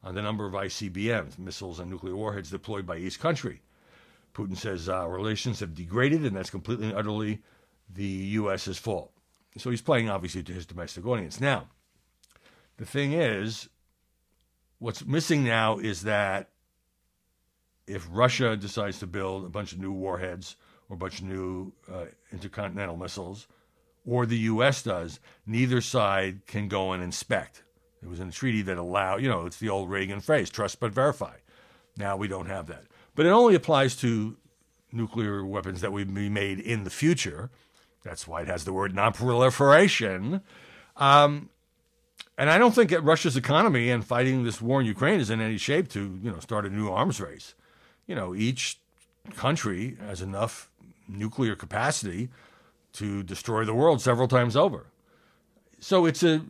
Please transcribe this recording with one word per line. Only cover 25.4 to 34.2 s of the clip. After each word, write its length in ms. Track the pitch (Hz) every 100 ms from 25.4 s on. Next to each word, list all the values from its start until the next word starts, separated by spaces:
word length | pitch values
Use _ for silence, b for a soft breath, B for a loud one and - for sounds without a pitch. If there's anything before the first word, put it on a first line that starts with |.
| -
neither 360 | 113 127 123
side 640 | 117 127 104 98 95 98 -
can 220 | 104 104
go 240 | 101 92
and 100 | 92
inspect. 600 | 90 - - 104 - - _ _ _ _
It 60 | 87
was 140 | 87
in 80 | 90
a 20 |
treaty 300 | 82 131 110
that 160 | 95 90
allowed, 440 | 87 95 95 98
you 60 | 131
know, 180 | 101 85
it's 120 | -
the 100 | 110
old 220 | 98 92
Reagan 320 | 98 98 101
phrase, 280 | - 151 87
"Trust 300 | - 101 -
but 140 | 113
verify." 420 | 110 139 - - - b b b b b -
Now 180 | 101 98
we 140 | 104
don't 180 | 95 90
have 200 | 98 78
that. 180 | 85 - b b -
But 100 | 165
it 60 |
only 240 | 214 240 180
applies 420 | - 147 135 127
to 400 | 123 113